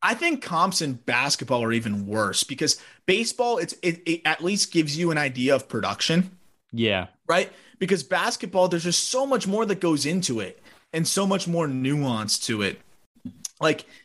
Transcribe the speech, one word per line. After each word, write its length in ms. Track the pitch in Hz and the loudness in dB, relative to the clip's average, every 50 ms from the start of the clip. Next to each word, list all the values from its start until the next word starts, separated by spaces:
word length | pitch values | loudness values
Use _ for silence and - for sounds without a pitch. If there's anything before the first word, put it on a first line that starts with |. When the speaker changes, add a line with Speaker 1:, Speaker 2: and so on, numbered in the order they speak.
Speaker 1:
I 140 | - 190 233 | 0 0 0
think 280 | 226 339 339 320 - - | 2 0 0 0 -2 -4
comps 380 | - 170 160 175 196 180 - | -4 0 2 2 2 2 -2
in 140 | 170 143 127 | -2 -2 -4
basketball 680 | 117 - - 123 120 131 139 - - 131 - 131 120 117 | -6 -2 -2 0 0 2 0 -2 -2 0 0 0 0 2
are 80 | 113 117 | 2 0
even 340 | 117 113 113 104 101 101 | 0 0 -2 -2 -4 -4
worse 380 | 98 104 110 107 98 92 - - | -2 0 0 0 0 0 -2 -2
because 360 | - 139 127 156 147 - - - - - _ _ | -4 -4 -2 0 0 0 -2 -4 -12 -20 _ _
baseball, 540 | - 185 208 233 226 - - 233 240 240 185 | 2 2 2 2 -2 -2 -2 0 0 0 0
it's, 160 | 170 - - - - | -2 -4 -6 -4 -2
it, 180 | 180 165 170 - | -2 -2 -2 -2
it 160 | 165 165 170 - | -4 -4 0 0
at 200 | 156 160 - 156 | 0 0 0 0
least 280 | 180 208 196 - - - | -2 0 0 -2 0 2
gives 240 | 170 156 147 143 | 2 2 2 0
you 140 | 156 175 170 | -2 0 0
an 80 | 160 151 | 2 0
idea 380 | 147 135 123 123 123 131 139 | 0 -2 -2 0 2 4 4
of 120 | 131 127 - | 2 2 -2
production. 720 | - 113 98 95 104 - - - 160 175 185 185 - - _ _ _ _ _ _ - | -4 -4 -2 -2 -2 -2 0 2 2 2 2 0 -4 -12 _ _ _ _ _ _ -2
Speaker 2:
Yeah. 360 | 117 113 110 101 95 87 - - _ _ | 0 2 2 2 2 0 -4 -10 _ _
Speaker 1:
Right? 260 | - 160 180 196 190 - - - - - _ | 0 2 2 2 0 -6 -14 -20 -20 -8 _
Because 240 | 190 175 196 175 139 | 0 0 0 0 0
basketball, 640 | - 185 175 180 220 240 - - 190 180 190 185 185 | -2 -2 0 0 -2 -2 -4 -8 -2 2 2 4 4
there's 160 | 170 170 160 | 2 0 0
just 260 | 180 170 - - - | 0 0 0 -2 0
so 160 | - 254 269 | -2 -2 0
much 220 | 277 269 226 - 190 | 0 0 0 0 0
more 180 | 196 214 220 | -2 0 0
that 140 | 202 196 - | 0 0 0
goes 260 | - 170 160 143 131 | 0 0 2 2 0
into 320 | 143 170 185 175 - 127 110 | 0 0 0 0 -2 -2 -4
it 240 | 98 87 - - - - - - _ _ - | -4 -6 -10 -14 -20 -20 -20 -20 _ _ -4
and 140 | 160 165 | -2 -2
so 200 | - - 196 202 | 0 0 0 2
much 220 | 196 196 190 185 175 | 2 0 0 0 0
more 180 | 170 170 165 | 0 0 0
nuance 720 | 147 131 131 127 131 147 147 143 135 120 107 107 104 - - - | 0 -2 -2 0 0 0 0 0 0 0 -2 -2 -2 -2 -2 -2
to 160 | - 117 107 101 | -2 -2 0 0
it. 180 | 95 - - - _ _ _ _ _ _ _ - - - - - - - _ | -2 -2 -6 -12 _ _ _ _ _ _ _ -16 -16 -14 -14 -14 -16 -6 _
Like, 260 | - 160 151 151 - - - - - | 2 2 2 2 -2 -10 -20 -20 -20